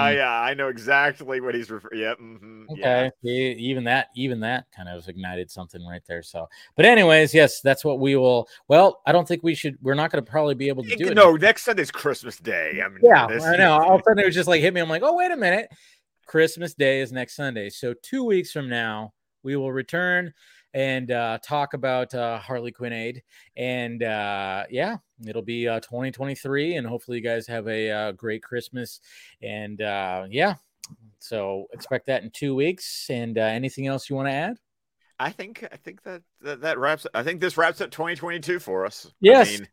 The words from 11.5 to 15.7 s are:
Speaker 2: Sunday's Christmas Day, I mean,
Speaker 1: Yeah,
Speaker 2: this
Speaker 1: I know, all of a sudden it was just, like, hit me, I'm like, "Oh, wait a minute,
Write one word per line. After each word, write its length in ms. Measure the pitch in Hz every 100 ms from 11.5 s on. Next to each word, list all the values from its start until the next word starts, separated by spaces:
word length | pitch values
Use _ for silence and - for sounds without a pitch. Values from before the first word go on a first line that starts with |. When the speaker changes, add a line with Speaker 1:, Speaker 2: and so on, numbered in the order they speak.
| 220
Speaker 2:
Sunday's 260 | - 208 143
Christmas 480 | - 147 123 123 -
Day, 440 | 135 92 78 76
I 40 | 92
mean, 140 | 98
Speaker 1:
Yeah, 260 | 233 170 113
Speaker 2:
this 160 | 113
Speaker 1:
I 120 | 160 175
know, 160 | 185 156
all 140 | 165 190
of 40 |
a 40 |
sudden 140 | - 208
it 40 | 196
was 80 |
just, 140 | 170 175
like, 120 | 170
hit 140 | 160
me, 60 | 180
I'm 80 | 165
like, 120 | 160
"Oh, 140 | 262 339
wait 140 | 359
a 60 | 330
minute, 320 | 190 190 233